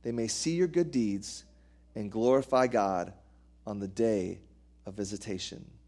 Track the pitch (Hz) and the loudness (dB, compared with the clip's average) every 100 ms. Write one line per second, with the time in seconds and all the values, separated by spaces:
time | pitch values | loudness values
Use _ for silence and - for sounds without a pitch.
0 | 120 117 113 - 160 170 180 160 165 135 | -4 -2 -2 -2 -2 2 2 2 2 2
1 | 107 101 101 - - - - _ _ - | 2 0 -6 -14 -16 -20 -20 _ _ -10
2 | 104 110 120 135 135 127 127 117 98 92 | -6 0 4 4 4 4 4 4 2 0
3 | 87 - - - _ _ - 104 98 95 | -4 -10 -20 -20 _ _ -8 -6 -6 0
4 | 113 104 92 95 - - _ _ - 98 | 2 2 -2 -6 -14 -20 _ _ -14 -6
5 | 98 98 110 92 - - - - | -6 -6 -6 -8 -8 -12 -18 -20